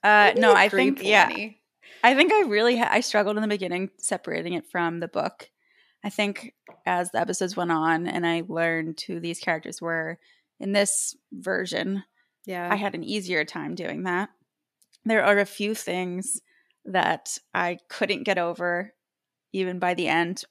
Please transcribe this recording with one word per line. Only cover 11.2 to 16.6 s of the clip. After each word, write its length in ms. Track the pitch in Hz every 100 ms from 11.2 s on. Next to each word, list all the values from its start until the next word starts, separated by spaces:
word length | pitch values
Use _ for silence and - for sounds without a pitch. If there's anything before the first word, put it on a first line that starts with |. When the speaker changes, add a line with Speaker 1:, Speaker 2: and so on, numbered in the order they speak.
| _
Speaker 1:
version, 720 | 185 185 185 180 - 190 196 - _ _ _ -
Speaker 2:
Yeah. 220 | 180 175
Speaker 1:
I 40 | 202
had 180 | 202
an 100 | 165
easier 400 | 165 208 180 175
time 300 | 156 - 147
doing 300 | 175 170 -
that. 260 | 185 180 202 _ _ _ _ _ _ _
There 200 | 220 220
are 140 | 165 202
a 80 | 202
few 280 | - 208
things 640 | 214 - 180 180 180 190 - _ _